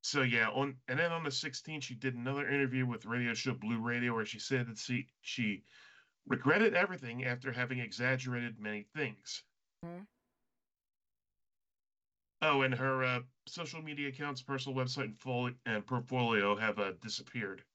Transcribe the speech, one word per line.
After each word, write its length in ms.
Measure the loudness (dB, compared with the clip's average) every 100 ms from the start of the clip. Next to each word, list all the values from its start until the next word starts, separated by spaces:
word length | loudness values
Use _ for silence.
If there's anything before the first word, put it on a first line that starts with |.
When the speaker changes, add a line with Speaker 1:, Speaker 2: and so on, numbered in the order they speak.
Speaker 1:
So, 200 | 0 4
yeah, 260 | 4 6 4
on, 280 | 4 0 -2 -4
and 100 | 0
then 140 | 2
on 100 | 0
the 80 | -2
sixteenth, 540 | -4 -6 -8 -8 -8
she 100 | -8
did 200 | -4 -4
another 340 | -2 -2 -2 0
interview 380 | 2 2 2 0
with 180 | -2
radio 300 | -2 0 0
show 180 | 0 -2
Blue 260 | -2 -2 -2
Radio, 360 | 0 0 0
where 100 | 0
she 140 | -2 -6
said 280 | -2 0 0
that 120 | -6
she, 280 | -4 -4 -4 _
she 440 | -10 -2 0 0 -6 -20 -20 -20 _ _ -4
regretted 480 | 0 4 6 6
everything 520 | 6 2 0 -6 -4 -2
after 260 | -2 -4
having 260 | -2 -2 -2
exaggerated 800 | -4 -2 2 2 0 -2 -2 -6
many 280 | -6 -6 -6 -4
things. 460 | -4 -4 -12 -12 -12 _ _ _
Speaker 2:
Hmm. 200 | -12 -12 -14 _ _ _ _ _ _ _ _ _ _ _ _ _ _ _ _ _ _ _ _ _ _ _
Speaker 1:
Oh, 220 | 4 6
and 100 | 4
her, 320 | 4 2 2
uh, 160 | 2 0 -4 _ -14
social 360 | -10 -8 -8
media 260 | -10 -6 -6
accounts, 320 | -4 -6 -6
personal 380 | -4 -4 -2 0
website, 280 | 0 -2 -4
and 120 | -6
foli-, 380 | -4 -2 -2 -4 -2
and 180 | -2
portfolio 720 | 0 -2 0 2 4 4 4 4
have, 220 | 2 2
uh, 140 | -2 -2
disappeared. 600 | -8 -8 -6 -6 -6 -6 -14